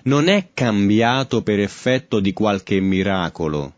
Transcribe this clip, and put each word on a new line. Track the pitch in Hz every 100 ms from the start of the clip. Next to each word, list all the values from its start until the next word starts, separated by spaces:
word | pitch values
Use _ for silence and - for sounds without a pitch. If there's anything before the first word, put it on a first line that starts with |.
Non | 127 143 165
è | 202 -
cambiato | - 120 104 101 104 113 131 131 117
per | 104 101
effetto | 101 - 127 127 - 110
di | 98
qualche | 90 104 98 - 98
miracolo. | 95 95 98 95 85 - 80 73 71